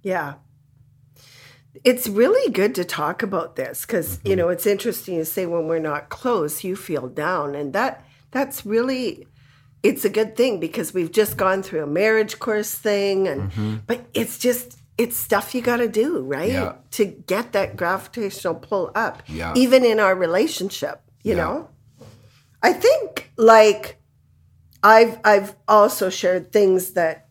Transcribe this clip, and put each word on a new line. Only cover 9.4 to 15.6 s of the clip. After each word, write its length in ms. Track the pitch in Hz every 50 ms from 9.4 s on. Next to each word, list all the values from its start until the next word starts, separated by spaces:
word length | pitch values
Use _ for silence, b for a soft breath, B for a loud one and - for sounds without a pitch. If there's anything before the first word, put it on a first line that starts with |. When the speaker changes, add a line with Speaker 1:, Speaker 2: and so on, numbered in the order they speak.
| b b b b b b b b -
Speaker 1:
it's 200 | - - - -
a 60 | 208
good 260 | 208 214 220 214 220
thing 240 | - 240 262 220 175
because 340 | 160 160 - 233 180 - -
we've 180 | 185 170 160
just 260 | - 220 214 208 -
gone 240 | - 202 190 190 190
through 220 | 190 - - 156 151
a 40 |
marriage 520 | 143 147 170 202 220 220 220 214 208 - -
course 320 | - 247 214 214 208 - -
thing. 540 | - - 220 208 202 196 196 196 196 190
And, 240 | 180 143 135 101 95
Speaker 2:
Mm-hmm. 240 | 82 107 104 107 107 110 -
Speaker 1:
but 200 | - 233 240 - - -
it's 240 | 208 226 - - -
just, 380 | - 247 240 240 - - - - - _ _
it's 180 | - 240 233 -
stuff 380 | - - - 214 196 202 - -
you 80 | 254